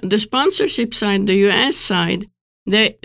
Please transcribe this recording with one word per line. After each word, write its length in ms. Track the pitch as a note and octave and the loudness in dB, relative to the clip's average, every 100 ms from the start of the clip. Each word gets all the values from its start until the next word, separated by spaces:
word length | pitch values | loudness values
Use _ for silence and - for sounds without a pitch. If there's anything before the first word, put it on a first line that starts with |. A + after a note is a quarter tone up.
the 160 | F#3 G#3 | -2 -2
sponsorship 760 | - B3+ D4+ F#4+ G4 - A#3 | -2 0 0 0 -2 -2 -2
side, 320 | - G#3 G3 G3+ | 0 0 0 0
the 100 | F#3+ | 2
U 140 | G3+ | 2
S 260 | F#3 C4 C#4+ | 2 0 0
side, 500 | - F3+ E3+ F3+ - _ _ _ | 0 0 -2 -4 -8 _ _ _
the 320 | - G#3 A3 - | -2 0 0 -2